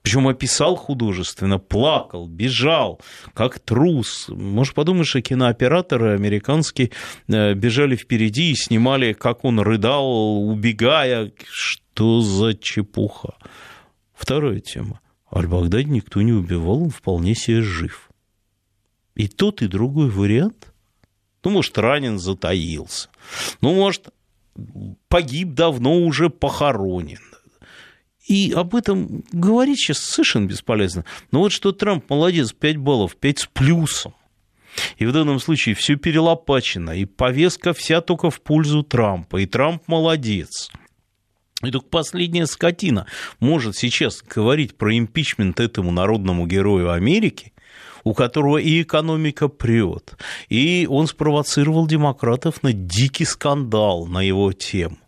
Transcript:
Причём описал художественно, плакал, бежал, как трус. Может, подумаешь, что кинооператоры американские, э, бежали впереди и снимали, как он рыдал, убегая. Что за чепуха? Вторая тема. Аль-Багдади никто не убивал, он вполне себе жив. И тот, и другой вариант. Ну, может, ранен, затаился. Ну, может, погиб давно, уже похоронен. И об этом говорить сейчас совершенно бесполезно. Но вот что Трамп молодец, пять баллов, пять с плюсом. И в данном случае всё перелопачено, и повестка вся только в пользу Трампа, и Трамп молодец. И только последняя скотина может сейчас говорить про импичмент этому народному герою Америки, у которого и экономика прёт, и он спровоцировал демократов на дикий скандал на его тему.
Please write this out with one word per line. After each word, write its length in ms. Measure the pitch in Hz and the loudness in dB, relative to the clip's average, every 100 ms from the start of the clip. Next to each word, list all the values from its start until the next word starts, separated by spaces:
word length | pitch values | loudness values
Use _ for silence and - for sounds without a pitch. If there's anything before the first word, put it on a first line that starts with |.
Причём 260 | - 123 135 | 0 2 2
описал 480 | 127 131 - 156 180 | 0 -2 0 0 0
художественно, 840 | - 135 113 90 87 - 98 95 | -4 -4 -2 -2 -6 -4 -2 -2
плакал, 680 | _ 101 143 156 - 87 85 | _ 0 2 0 -4 -14 -14
бежал, 720 | 82 120 117 135 160 110 80 - - - | -6 -4 0 0 2 0 -4 -18 -20 -18
как 260 | - 123 - | -4 -4 -4
трус. 640 | - 120 170 151 107 - - | -2 2 2 2 -2 -8 -12
Может, 460 | 98 98 104 135 | -10 -4 -2 0
подумаешь, 340 | - 151 185 151 | 0 0 2 0
что 140 | 131 | -2
кинооператоры 920 | - 127 123 113 120 170 175 123 113 | -2 0 0 2 2 2 0 0 2
американские, 800 | 101 104 101 - 156 151 - 123 - - - - | 2 0 -2 0 0 0 -2 -4 -4 -16 -14 -2
э, 240 | 110 104 | 2 2
бежали 420 | 101 117 117 147 120 | 2 0 2 2 0
впереди 560 | - 117 110 110 170 | -2 0 0 2 0
и 40 | 123 | 0
снимали, 580 | - 113 123 135 120 | 0 2 4 2 0
как 320 | 104 123 117 131 | 0 -2 0 0
он 140 | 113 | 2
рыдал, 840 | 101 113 110 143 135 117 107 104 104 | 2 2 2 0 0 0 0 0 -2
убегая. 800 | 107 113 107 117 156 131 120 104 _ - | 0 -2 2 2 4 2 0 -2 _ -16
Что 680 | - - - _ - 110 117 | -8 -6 -8 _ 0 4 4
за 340 | 107 95 113 | 4 2 0
чепуха? 840 | 104 - - 101 - 101 - - - - - - - _ _ _ | -2 -6 -6 -4 -4 -4 -6 -14 -14 -20 -20 -20 -20 _ _ _
Вторая 460 | _ - 135 147 101 | _ -4 -2 0 -4
тема. 400 | - - 98 - _ _ _ - | -8 -10 -10 -10 _ _ _ -4
Аль-Багдади 540 | 85 90 87 104 147 | 0 0 2 0 0
никто 320 | 127 - 101 | -2 -2 0
не 120 | 110 | 2
убивал, 500 | 110 90 87 82 123 | 2 0 -2 0 0
он 60 | 170 | -2
вполне 440 | - - 87 85 | -4 -4 0 0
себе 280 | 113 - 113 | -2 0 0
жив. 480 | 110 85 - - _ _ _ _ _ _ _ _ _ _ _ - | 0 -4 -8 -10 _ _ _ _ _ _ _ _ _ _ _ -6
И 120 | 104 | -6
тот, 340 | - 202 202 | 0 0 0
и 60 | 104 | -4
другой 420 | 98 123 143 143 | 0 -2 0 0
вариант. 640 | 98 101 113 196 - - _ _ _ _ _ _ _ | 2 2 2 2 -4 -20 _ _ _ _ _ _ _
Ну, 80 | 180 | 0
может, 260 | 202 - - | 0 0 0
ранен, 420 | 107 147 131 104 | 0 2 0 -4
затаился. 880 | 87 95 82 95 80 78 - - - _ - - - - | -4 -4 -2 -2 -4 -8 -10 -12 -12 _ -16 -10 -10 -2
Ну, 120 | 117 | 2
может, 360 | 190 196 - - _ _ _ _ - 104 101 101 95 _ | 4 2 0 -12 _ _ _ _ -18 -16 -14 -16 -16 _
погиб 460 | 175 151 143 185 | 0 0 -6 -6
давно, 440 | 131 165 131 123 175 | 0 0 2 2 4
уже 320 | 170 139 165 | 4 2 0
похоронен. 880 | - 143 - 147 113 95 90 80 - - - _ _ - - - _ _ _ - | 0 -4 0 0 0 -2 -4 -6 -14 -20 -20 _ _ -20 -20 -20 _ _ _ -2
И 260 | 196 196 165 | 0 0 0
об 180 | 175 240 | 0 -2
этом 480 | 226 190 - - - | 0 -2 -4 -10 -8
говорить 480 | 170 180 233 269 277 | 0 2 4 2 0
сейчас 200 | - 147 | -2 -4
совершенно 460 | - - 311 - 98 | -4 0 0 2 -2
бесполезно. 560 | 98 - 110 95 90 - - _ | -4 -2 0 0 -2 -10 -16 _
Но 80 | 131 | 2
вот 120 | 202 | 2
что 200 | - 196 | 2 -2
Трамп 360 | 196 208 180 - | 0 -2 -2 -2
молодец, 440 | 143 170 170 113 | 0 2 2 -2
пять 240 | - 151 156 | -2 -2 0
баллов, 380 | 135 131 92 - | 0 2 0 0
пять 220 | 139 143 | -2 -2
с 80 | - | -6
плюсом. 640 | - 135 170 156 - - - _ _ _ _ _ - - - | 2 4 4 0 -4 -8 -16 _ _ _ _ _ -10 -10 -2
И 80 | 110 | 0
в 60 | |
данном 280 | 147 151 135 | 2 2 0
случае 360 | 139 156 - 101 | 0 0 0 -2
всё 220 | - 143 | 0 0
перелопачено, 920 | 175 156 165 165 - 135 - 92 82 | 2 2 4 2 2 0 0 -6 -6
и 140 | 82 98 | -6 -6
повестка 680 | - 127 131 175 - 175 | 0 0 2 2 2 -4
вся 280 | 170 - 165 | -4 0 0
только 300 | 165 170 170 | 2 0 0
в 100 | - | -2
пользу 400 | - 151 151 151 | 0 2 2 0
Трампа, 560 | 143 123 107 92 82 95 | 0 0 2 0 -4 -2
и 80 | 98 | -2
Трамп 380 | 120 147 170 - | 0 0 -2 -2
молодец. 840 | 165 160 160 117 101 71 - - - _ _ _ _ _ _ _ - | 0 2 0 0 -4 -4 -12 -14 -18 _ _ _ _ _ _ _ -8
И 80 | 123 | -6
только 160 | 113 - | -6 -4
последняя 580 | 170 151 180 175 170 160 | -4 -4 -4 -2 -2 -2
скотина 580 | - 170 170 190 104 - - - - | 0 -2 0 -2 -2 -4 -14 -16 -2
может 360 | 120 160 110 95 | 0 0 -2 -4
сейчас 460 | 123 - 127 - | -4 0 -2 -4
говорить 520 | - - 110 151 170 - | -8 -2 2 2 -2 -2
про 200 | 107 117 | 0 0
импичмент 600 | 113 - 135 - 98 87 | 0 -4 -4 -2 -2 0
этому 320 | 117 - 87 | -2 -2 -2
народному 560 | 87 95 110 95 87 85 | 0 2 0 0 -2 0
герою 440 | 95 98 98 87 | 2 4 2 2
Америки, 600 | 85 104 202 202 - - _ _ - - - | 0 2 2 0 -4 -20 _ _ -20 -20 -6
у 100 | 110 | -4
которого 440 | 104 120 156 143 151 | 0 0 2 2 2
и 240 | 156 160 | 2 0
экономика 680 | 160 156 160 160 156 143 147 | 2 0 0 0 -2 -2 -4
прёт, 680 | - 117 117 95 - - - - - - | -2 0 2 2 -4 -14 -18 -16 -16 -2
и 380 | 113 156 180 165 | 0 2 2 2
он 180 | 139 156 | 0 0
спровоцировал 760 | - 151 147 143 - 147 160 160 | 0 0 0 0 2 2 2 2
демократов 760 | 156 147 127 120 120 170 - | 2 2 0 0 0 -2 -2
на 100 | 139 | -2
дикий 520 | 107 90 92 131 - 160 | -2 -2 0 0 0 -4
скандал 840 | - 147 143 123 107 104 87 85 | -2 -2 0 0 2 2 0 -2
на 140 | 92 | 0
его 300 | 95 95 98 | 0 2 0
тему. 440 | 92 - 98 85 85 | -2 -4 -4 -4 -8